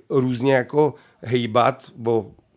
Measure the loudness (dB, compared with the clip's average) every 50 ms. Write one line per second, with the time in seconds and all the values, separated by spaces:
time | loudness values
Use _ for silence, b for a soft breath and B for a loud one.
0 | -8 -4 -2 0 0 0 -2 -2 0 2 2 0 0 0 0 0 0 0 -2 B
1 | B B B B -6 -2 -2 -2 -2 0 2 2 2 2 0 -4 -10 -20 -14 -8
2 | -2 -2 0 -2 -2 -6 -12 _ _ _ _